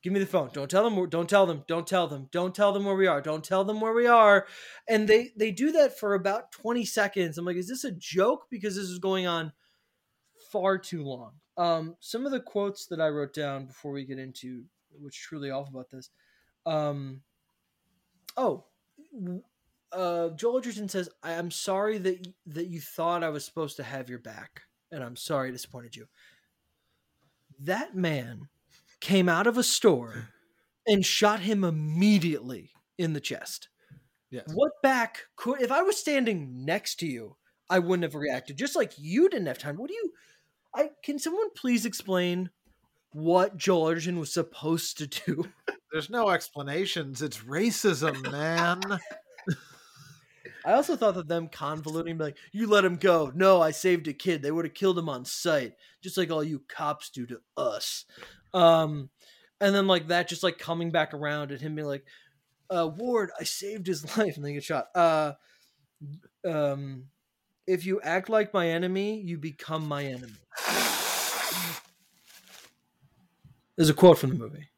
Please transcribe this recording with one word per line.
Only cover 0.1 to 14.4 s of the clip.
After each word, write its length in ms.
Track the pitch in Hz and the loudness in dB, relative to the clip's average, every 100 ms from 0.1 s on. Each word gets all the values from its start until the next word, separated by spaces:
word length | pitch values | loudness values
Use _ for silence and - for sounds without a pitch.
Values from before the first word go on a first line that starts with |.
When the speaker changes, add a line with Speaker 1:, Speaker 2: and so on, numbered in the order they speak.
Speaker 1:
me 80 | 196 | -2
the 60 | 196 | 2
phone. 240 | 185 135 | 0 0
Don't 180 | 147 139 | -6 0
tell 140 | 185 | 2
them. 100 | 226 | 2
We're, 140 | 202 180 | 2 0
don't 200 | 165 170 | -2 4
tell 160 | 202 | 6
them. 200 | 190 156 - | 6 2 -4
Don't 180 | 165 170 | -4 0
tell 200 | 190 165 | 0 0
them. 220 | 143 135 | -4 -6
Don't 240 | 175 180 | -4 -4
tell 180 | 185 202 | 2 2
them 120 | 202 | 4
where 100 | 202 | 0
we 140 | 190 190 | 2 4
are. 120 | 147 | 2
Don't 220 | 143 156 | -2 -6
tell 220 | 151 190 | -2 0
them 160 | 196 214 | 0 0
where 120 | 220 | 0
we 140 | 226 240 | 2 8
are." 400 | 233 214 202 - - - - - | 10 10 8 4 -14 -18 -20 0
And 200 | 220 214 | 2 6
they, 240 | 220 247 214 | 6 6 -2
they 140 | 220 | -2
do 220 | 180 277 | 0 2
that 260 | 320 277 - | 6 4 4
for 160 | 208 | 0
about 380 | 202 185 208 - | 0 0 -2 -6
twenty 320 | - 220 240 | -10 -4 -2
seconds. 520 | 220 - 202 196 175 156 | -2 0 0 0 -2 -2
I'm 80 | |
like, 120 | 175 175 | -4 -4
"Is 120 | 185 | -6
this 140 | 254 | -8
a 80 | 285 | -8
joke?" 560 | 175 - 170 202 294 - | -10 -6 2 2 2 -4
Because 280 | 240 202 190 | -8 -6 -6
this 80 | |
is 160 | 190 180 | -8 -6
going 260 | 190 190 180 | -2 0 0
on 260 | 170 160 - _ _ _ _ _ _ _ _ - | -2 -4 -10 _ _ _ _ _ _ _ _ -8
far 260 | 208 185 190 | -2 0 0
too 240 | 190 170 | -2 -8
long. 300 | 139 127 113 - _ - | -8 -10 -12 -20 _ -2
Um, 400 | 170 165 160 170 | 0 0 -2 -12
some 260 | - 226 277 | -10 -6 -4
of 40 | |
the 80 | 262 | -4
quotes 460 | 247 208 202 202 - | -4 -4 -4 -6 -10
that 140 | 165 | -2
I 80 | 156 | 0
wrote 260 | 147 143 | 0 -6
down 320 | 151 147 139 135 | -6 -6 -6 -12
before 240 | 127 147 | -14 -10
we 140 | 139 | -10
get 160 | 135 135 | -10 -12
into 440 | 131 127 | -12 -14